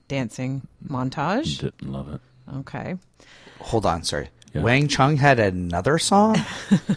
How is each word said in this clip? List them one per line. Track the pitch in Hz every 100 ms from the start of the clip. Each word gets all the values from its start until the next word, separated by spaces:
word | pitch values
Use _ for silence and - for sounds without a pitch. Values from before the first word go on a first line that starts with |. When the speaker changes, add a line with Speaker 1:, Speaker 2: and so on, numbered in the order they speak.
| _
Speaker 1:
dancing | 139 117 - 127 135 - _ -
montage. | 127 131 131 147 220 320 139
Speaker 2:
Didn't | - - -
love | 67 69
it. | 143 - _ - 135
Speaker 1:
Okay. | 135 139 - 185 - _ - - - -
Speaker 3:
Hold | - 117 98
on, | 85
sorry. | - 76 69 _ -
Speaker 2:
Yeah. | -
Speaker 3:
Wang | 90 131 147
Chung | - 135 151
had | 143 127
another | 104 92 90 85 98 160
song? | - 202 214 220 - - -
Speaker 1:
<laughs> | 185 -